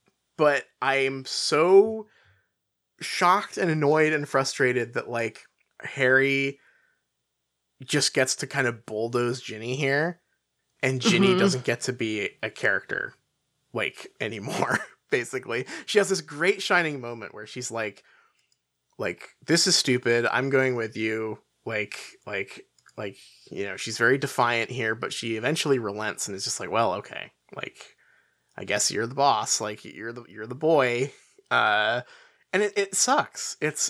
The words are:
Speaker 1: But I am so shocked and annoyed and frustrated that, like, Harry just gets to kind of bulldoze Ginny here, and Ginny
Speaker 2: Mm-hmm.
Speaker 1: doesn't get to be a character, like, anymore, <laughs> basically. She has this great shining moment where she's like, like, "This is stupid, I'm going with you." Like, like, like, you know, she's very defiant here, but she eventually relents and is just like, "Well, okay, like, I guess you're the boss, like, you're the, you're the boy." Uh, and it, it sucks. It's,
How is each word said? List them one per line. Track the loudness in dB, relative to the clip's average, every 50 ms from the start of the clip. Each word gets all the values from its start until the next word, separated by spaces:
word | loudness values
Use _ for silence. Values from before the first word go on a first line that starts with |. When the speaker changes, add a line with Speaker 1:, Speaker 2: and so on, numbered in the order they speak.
| _ _ _ _ _ _ _
Speaker 1:
But | 2 4 4 4 2 -2 _ _ -4
I | -2 0 2
am | 2 2 0 -2 -4 -8
so | -8 -6 -4 -2 0 2 4 6 8 10 10 10 8 4 -4 -8 -12 _ _ _ _ _ _ _ _ _ _ _ _ _ _ _ _ _ -14
shocked | -10 -8 -4 2 4 4 4 4 2 -4 -4 -2
and | 0 0
annoyed | 2 2 4 4 6 6 4 4 2
and | 0 -2 0
frustrated | 0 0 0 0 0 2 2 2 4 2 -2 -2 -4
that, | -6 -6 -4
like, | -4 -4 -4 -4 -6 -8 -20 _ _ _ _ _ _ _ -14
Harry | -12 -4 0 2 4 6 6 4 4 2 0 0 -2 -4 -8 _ _ _ _ _ _ _ _ _ _ _ _ _ _ _ _ _ _ _ _ _ _ _ -20 -8
just | -2 0 0 0 2 2
gets | 2 0 0 0
to | -4 -6
kind | -6 -2 0 0
of | 0 -2 -4 -8
bulldoze | -8 -4 -4 -2 0 0 0 0 0 -2 -4
Ginny | -8 -12 -12 -10 -8 -6 -4
here, | -2 0 0 2 2 0 -2 -4 _ _ _ _ _ _ _ _ _ _ _ _ -2 -2
and | 0 0 2
Ginny | 2 2 4 6 6 6
Speaker 2:
Mm-hmm. | 6 6
Speaker 1:
doesn't | 4 2 2 0 -2
get | -2 -4 -2 -2
to | -6 -4
be | -4 -2 -4 -2 -2 -4 -6 -6 -6 -10
a | -10
character, | -8 -2 0 0 0 0 -2 -4 -8 -6 -6 -8 -12 _ _ _ _ _ _ _ _ _ _ _ -6
like, | -4 -4 -4 -6 -8 -18 -18 _ -8
anymore, | -8 -6 -6 -8 -8 -6 -4 -2 -2 0 0 -2 -4 -6 -18
<laughs> | _ _ -2
basically. | -2 -2 -2 -2 -6 -8 -6 -4 -4 -4 -4 -6 -10 -14 -8
She | 0 2 2
has | 2 2
this | 0 -4
great | -4 -8 -6 -2 0 0 0 0 0
shining | 0 2 2 2 0 -2 -6
moment | -8 -8 -10 -10 -12 -14 -14
where | -14 -16
she's | -14 -12 -10 -10 -6
like, | -4 -4 -4 -4 -6 -10 _ _ _ _ _ _ _ _ _ _ _ _ _ _ _ _ _ _ _ -6
like, | -4 -4 -4 -6 -12 -20 _ _ -2
"This | 0 2 2 4
is | 4 2
stupid, | 2 2 2 2 2 2 2 2 4 2
I'm | 2 0 0 0 2
going | 2 2 4 2 0
with | -2 -4 -4 -4
you." | -4 -4 -2 -2 -2 -4 -6 -8 -10 _ _ _ _ -8
Like, | -6 -4 -4 -4 -6 -8 -14 -16 -16 -20 -18 -12
like, | -8 -6 -6 -6 -6 -10 -20 -20 _ _ _ _ _ -12
like, | -10 -10 -10 -10 -14 -20 -20 -20 -20 -20 -14
you | -8 -8 -6
know, | -6 -6
she's | -8 -8 -8 -4 2
very | 4 4 4 4
defiant | 0 -4 0 2 2 2 2 0 -2 -2
here, | -4 -4 -2 -2 -2
but | -2 -4 -6 -6
she | -6 -4 -4 -4
eventually | -2 0 -2 -2 0 2 2 2 2
relents | 2 -4 -4 -4 -4 -6 -4 -6 -6 -8
and | -8
is | -8 -6
just | -6 -6 -6
like, | -6 -2
"Well, | 0 2 2 2 0
okay, | -2 -6 -10 -12 -14 -14 -16 _ _ _ _ -14
like, | -12 -12 -12 -12 -16 -20 -20 _ _ _ _ _ _ _ _ _ _ _ _ -16
I | -14 -6
guess | -2 -2 0 0 0
you're | -2 -2 -4 -4
the | -2
boss, | 2 2 4 4 2 0 -2 -4 -4
like, | -4 -6 -8 -8 -14
you're | -18 -16 -12 -12 -12 -12
the, | -12 -16 -18
you're | -14 -14 -12
the | -10 -8
boy." | -2 2 4 4 4 4 4 2 0 -2 -2 -6 -14 _ _ _ _ _ -2
Uh, | 0 2 4 4 4 2 2 2 0 -2 -4 -8 -18 -20 -20 _ _ _ _ _ 0
and | 0 0
it, | 2 0 -2
it | -2 -2 0
sucks. | -2 2 2 2 2 0 -2 -6 -12 -10 -10 -8 -4
It's, | -4 -4 -2 -2 -4 -2